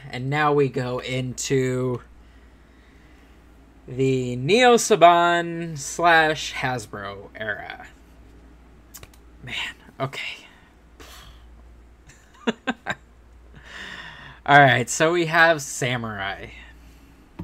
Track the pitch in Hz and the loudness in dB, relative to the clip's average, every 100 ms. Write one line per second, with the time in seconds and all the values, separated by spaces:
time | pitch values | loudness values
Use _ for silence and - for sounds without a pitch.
0 | 139 123 131 147 151 147 139 117 123 127 | -8 -8 -4 0 2 2 2 -2 -6 -6
1 | 123 131 127 120 - 135 127 127 127 120 | -6 -6 -6 -8 -2 0 0 -2 -4 -6
2 | - - - - - - _ _ - - | -10 -20 -20 -20 -20 -20 _ _ -20 -20
3 | - - - - - - - - - 127 | -20 -20 -20 -20 -20 -20 -20 -20 -10 -2
4 | 135 131 123 123 131 220 247 233 - 196 | 0 0 -2 -4 2 4 6 4 4 6
5 | 170 175 175 170 170 170 170 151 - - | 8 8 4 2 -2 -6 -10 -10 -10 0
6 | 170 160 156 151 - - 135 127 - 104 | 4 4 4 0 -6 -6 -6 -6 -8 -12
7 | 98 98 104 - 110 101 - - - - | -12 -14 -16 -10 -8 -8 -10 -16 -18 -20
8 | - - - - - - - - - - | -20 -20 -20 -20 -20 -20 -20 -20 -20 -20
9 | - - - - 127 - - - - - | -20 -20 -20 -20 -12 -10 -10 -14 -18 -10
10 | 135 - - - - - _ _ _ - | -10 -8 -12 -14 -20 -20 _ _ _ -20
11 | - - - - - - - - - - | -20 -20 -20 -20 -20 -20 -20 -20 -20 -20
12 | - - _ - - - - 233 - - | -20 -20 _ -12 -8 -8 -8 -10 -12 -16
13 | _ _ _ - - - - - - - | _ _ _ -20 -20 -20 -20 -20 -18 -18
14 | - - - - - 143 139 120 120 - | -18 -20 -20 -8 4 6 8 4 0 0
15 | 165 175 160 170 165 156 139 - 127 123 | 0 0 0 4 4 2 -4 -6 -4 -4
16 | 113 101 98 92 98 - - - - - | -6 -8 -8 -10 -14 -20 -20 -20 -20 -20
17 | - - - - | -20 -20 -20 -18